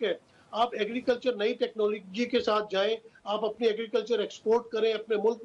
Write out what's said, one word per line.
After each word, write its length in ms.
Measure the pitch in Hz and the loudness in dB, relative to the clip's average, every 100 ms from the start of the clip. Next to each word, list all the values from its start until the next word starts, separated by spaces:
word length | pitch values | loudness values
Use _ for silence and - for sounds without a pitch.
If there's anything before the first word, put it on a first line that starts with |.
है, 180 | 208 165 _ _ _ | -2 -2 _ _ _
आप 200 | 208 240 | 0 0
agriculture 600 | 214 208 240 247 247 262 220 | 0 -4 -2 0 0 0 0
नई 180 | 214 | 0
टेक्नोलॉजी 720 | 247 240 220 208 214 190 190 240 | 0 -2 0 0 0 -6 -4 0
के 140 | 247 | 0
साथ 260 | - 214 208 | 2 0 0
जाएं, 260 | 190 208 226 - - - | 0 0 0 -6 -14 -6
आप 180 | 214 | -2
अपनी 220 | 214 214 233 | -2 0 0
agriculture 540 | 214 226 233 214 226 | 0 0 -2 0 0
export 460 | 208 - 220 233 233 | -2 -4 2 2 2
करें, 200 | 220 220 | 0 0
अपने 220 | 214 220 208 | 0 0 0
मुल्क 240 | 214 226 | 2 0